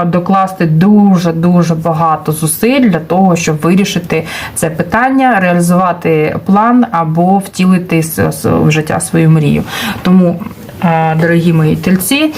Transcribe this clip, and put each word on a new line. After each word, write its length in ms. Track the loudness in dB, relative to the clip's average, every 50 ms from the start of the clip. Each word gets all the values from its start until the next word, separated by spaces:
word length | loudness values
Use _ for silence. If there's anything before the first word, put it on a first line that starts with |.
е, 40 | -2
докласти 600 | 0 -2 -2 0 0 0 0 0 -2 -2 -2 -2
дуже-дуже 1080 | 0 2 2 4 4 4 4 4 4 4 2 2 0 -2 0 0 2 2 2 2 2 0
багато 560 | -2 -2 -2 -2 0 0 0 0 -2 -2 -4
зусиль 580 | -4 -2 -4 -4 -2 -2 0 0 2 2 2 2
для 100 | 0 0
того, 360 | -2 -2 0 2 2 2 2
щоб 220 | 0 0 -2 -2 -2
вирішити 680 | 0 0 2 2 0 0 -2 -6 -4 -4 -4 -4 -4 -6 -10 -12 -12 -12 -6
це 140 | -6 -4 -4
питання, 720 | -4 -4 -4 -2 -2 0 0 0 2 2 2 2 2 2
реалізувати 960 | 2 2 2 2 2 2 2 2 2 0 -2 -2 -2 0 0 0 0 -2 -4 -4 -2
план 400 | 0 2 2 2 2 2 2 2 0
або 460 | -2 -2 -2 -2 0 0 2 2 2 0
втілити 680 | -2 -4 -4 -2 0 2 2 0 0 -2 -2 -2 -2
с-, 280 | -2 -4 -2 -2 -2
с-, 180 | -4 -4 -2 -2
в 220 | 0 2 2 2
життя 280 | 0 0 -2 -2 -4 -6
свою 300 | -4 -2 0 2 2 4
мрію. 340 | 4 2 2 2 0 0 -2 -6 -8 -8 -8 -8 -8 -4
Тому, 380 | 0 2 4 4 4 2 0 -4 -8 -12 -14 -16 -18 -18 -8 -4 -2
е, 320 | 0 0 2 0 0 0
дорогі 380 | 0 0 2 2 2 2 2 2
мої 220 | 2 2 2 0
тельці, 580 | 0 0 0 0 0 0 -2 0 0 0 -2 -2